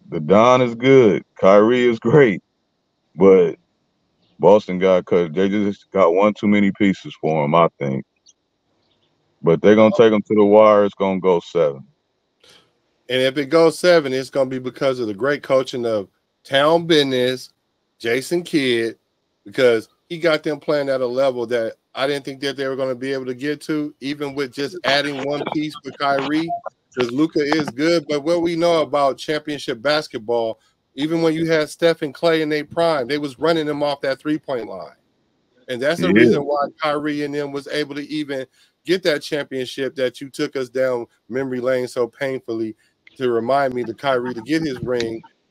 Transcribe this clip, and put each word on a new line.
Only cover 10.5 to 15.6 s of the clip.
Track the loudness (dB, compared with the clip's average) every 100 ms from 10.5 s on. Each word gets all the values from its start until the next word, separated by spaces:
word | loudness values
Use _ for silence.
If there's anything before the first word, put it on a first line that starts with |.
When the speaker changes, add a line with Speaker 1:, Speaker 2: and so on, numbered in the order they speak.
| 8 8 6
Speaker 1:
It's | 2
gonna | 0 -2 0
go | 0 0
seven. | 0 0 0 -2 -14 _ _ _ _ _ _ _ _ _ _ _ -4
Speaker 2:
And | 0
if | 0 -2
it | 0
goes | 4 4 4
seven, | 4 4 2
it's | -4 -2
gonna | -2 -2
be | -4
because | -8 -4 -2 -2
of | -4
the |
great | -4 -2 -2
coaching | 0 0